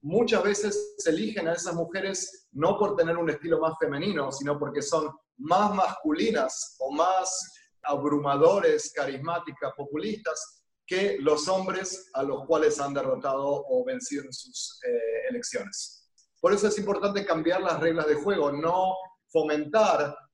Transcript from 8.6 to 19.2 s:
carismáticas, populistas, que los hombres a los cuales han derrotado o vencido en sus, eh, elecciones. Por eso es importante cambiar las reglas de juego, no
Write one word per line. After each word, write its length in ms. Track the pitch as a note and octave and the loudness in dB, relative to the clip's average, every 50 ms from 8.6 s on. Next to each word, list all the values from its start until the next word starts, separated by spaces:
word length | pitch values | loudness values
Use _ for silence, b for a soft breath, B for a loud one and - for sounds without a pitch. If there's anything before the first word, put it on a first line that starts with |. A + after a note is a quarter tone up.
| F3 E3 D3+ D3+ - - - | 4 4 4 2 0 -4 -4
carismáticas, 800 | D3+ C#3 C3+ C3+ C3 C#3+ E3 E3+ E3+ D#3+ - C#3+ - D3 C3 - | -4 -4 -4 -4 -6 -4 -4 -4 -4 -6 -8 -10 -8 -8 -8 -6
populistas, 880 | - C#3 C#3+ C#3+ D3+ F3+ A3 A3 A3 - - - - - - - _ _ _ _ _ _ | -8 -12 -8 -6 -6 -4 -4 -6 -4 -6 -6 -6 -6 -8 -14 -18 _ _ _ _ _ _
que 320 | - F3+ F#3 G3 G3+ G3 - | -4 -2 0 0 0 0 2
los 280 | C#3 D3+ D3+ - - F3+ | 2 2 2 2 2 0
hombres 600 | F#3 F#3+ F#3 F#3 F3+ F#3 G3 - - - - _ - | 0 0 0 -2 -4 -4 -4 -6 -8 -10 -14 _ -4
a 100 | C3+ C#3 | -4 -2
los 220 | C#3 C3+ - - | -2 -2 -6 0
cuales 340 | - D#3+ D#3 D#3 D3 D3 C#3+ | 2 4 6 6 4 4 2
han 140 | C#3+ C#3 C#3 | -2 -2 -2
derrotado 680 | C#3+ B2+ C3 C3 - - C#3 C3+ C#3 C#3 C#3+ C#3+ D3 C#3+ C#3 | -2 0 0 -2 0 0 -2 -2 0 0 0 -2 -2 -2 0
o 160 | C3 B2+ B2 | 0 0 2
vencido 400 | B2+ C3 B2+ B2+ - C#3+ C#3 C3+ | 0 -4 -4 -6 -6 -6 -6 -8
en 80 | C3 B2+ | -8 -14
sus, 460 | - - B2+ - - - - - - - | -16 -18 -14 -12 -10 -10 -10 -12 -8 -4
eh, 440 | B2 A#2+ A#2+ A#2 A2+ A2+ A2+ A2 - | -2 -2 0 0 0 -2 -2 -4 -4
elecciones. 800 | - A#2+ - - - A#2 G2 G2+ - - - - - - _ _ _ _ _ _ _ _ | -4 -4 -6 -4 -6 -6 -6 -6 -10 -12 -12 -12 -16 -20 _ _ _ _ _ _ _ _
Por 140 | - F3 G3+ | 2 2 4
eso 140 | G3+ G3+ G#3 | 4 4 2
es 100 | G3+ G3+ | 0 0
importante 480 | G3 F#3+ G3 - G3 G3+ G3 G3+ G3 | -2 -2 -2 0 0 0 0 -2 0
cambiar 360 | - E3+ D#3+ D#3 E3+ F3+ F#3+ | 0 0 0 2 2 2 2
las 180 | F#3+ F3+ D#3+ D3 | 2 0 0 2
reglas 280 | D#3 E3+ D#3+ E3 D3+ D3+ | 2 2 2 2 2 2
de 80 | D3+ | 2
juego, 360 | D3+ D3 G3+ G3+ G3+ D3 C#3+ | 2 2 0 2 2 2 0
no 440 | C#3+ C#3+ D#3 E3 F3 F#3 F#3 F#3 F#3 F#3+ - - _ _ | 0 0 0 2 2 2 2 2 0 -2 -6 -14 _ _